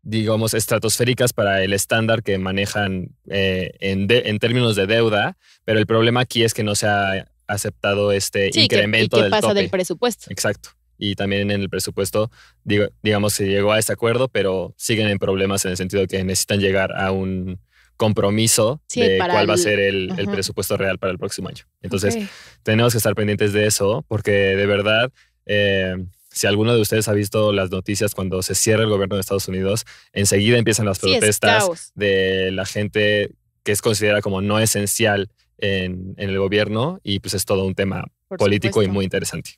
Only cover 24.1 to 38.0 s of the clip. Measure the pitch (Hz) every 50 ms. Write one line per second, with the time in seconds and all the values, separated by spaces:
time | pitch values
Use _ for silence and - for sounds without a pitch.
24.1 | 110 104 95 104 104 101 101 98 95 98 101 101 101 101 101 107 107 110 120 127
25.1 | _ _ _ _ _ _ _ - 104 104 101 101 98 95 95 92 92 92 92 90
26.1 | - _ _ _ - - 117 104 98 104 107 117 120 117 107 - - 110 104 -
27.1 | 107 104 104 95 - 110 107 107 104 98 95 90 92 95 90 - 104 98 110 101
28.1 | - - 95 95 92 92 90 - 95 87 - 113 110 107 113 110 104 98 98 95
29.1 | 101 101 92 - 98 98 - - 95 95 95 95 101 113 - - - - _ _
30.1 | _ - 101 104 104 98 101 110 120 120 113 113 107 104 110 101 95 - - 98
31.1 | 95 - 107 107 101 - - - 226 220 208 185 170 - - - _ - 104 101
32.1 | 98 95 95 95 95 95 95 95 95 95 95 - - 107 104 101 - 107 107 104
33.1 | 104 104 101 - - _ _ _ _ _ _ - 107 101 - 120 110 101 107 104
34.1 | 104 104 104 107 98 92 98 104 104 107 110 107 - 104 101 101 - - 113 107
35.1 | 101 101 98 107 _ _ _ _ _ _ - 101 98 95 92 92 90 92 92 95
36.1 | 98 - 101 98 95 98 98 95 101 104 107 101 107 110 120 156 185 190 _ -
37.1 | 101 98 - 95 - 98 - - 107 95 98 95 92 - 98 98 92 95